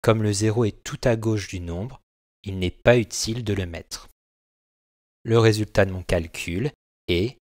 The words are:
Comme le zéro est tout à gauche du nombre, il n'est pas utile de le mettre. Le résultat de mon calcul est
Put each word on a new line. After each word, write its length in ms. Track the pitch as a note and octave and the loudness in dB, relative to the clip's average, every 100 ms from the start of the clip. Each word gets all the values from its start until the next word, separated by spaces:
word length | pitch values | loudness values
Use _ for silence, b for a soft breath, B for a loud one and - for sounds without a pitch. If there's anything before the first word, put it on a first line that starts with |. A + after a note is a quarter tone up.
Comme 200 | - A2+ | 2 2
le 120 | G#2+ | 2
zéro 320 | G2+ A2 G#2+ A2 | 2 0 2 -2
est 180 | - | -4
tout 160 | - C#3 | -12 -2
à 120 | B2+ A2+ | 0 0
gauche 320 | A2+ A2 F#2 | 0 -2 -4
du 120 | F#2 | -10
nombre, 420 | E2+ E2+ A#2 - _ _ _ _ | -8 -8 -8 -14 _ _ _ _
il 160 | - F#2+ | -10 -4
n'est 120 | F2+ | -4
pas 260 | - - B2 | 0 4 4
utile 460 | G#2+ - - A#2 | 2 -6 -6 -6
de 100 | G#2+ | -4
le 120 | G2 F2+ | -4 -4
mettre. 440 | E2 - - - _ _ _ _ _ _ _ _ _ _ _ | -10 -14 -16 -18 _ _ _ _ _ _ _ _ _ _ _
Le 160 | A2+ A2+ | 2 6
résultat 460 | A2 G#2+ G#2 - G2 | 6 4 0 2 2
de 60 | |
mon 120 | F#2 | 0
calcul 680 | - F2+ E2 - - F2+ C#3+ _ _ _ - | -2 -2 -2 -10 -6 -4 -4 _ _ _ -2
est 300 | F2 A2+ - | 0 0 -6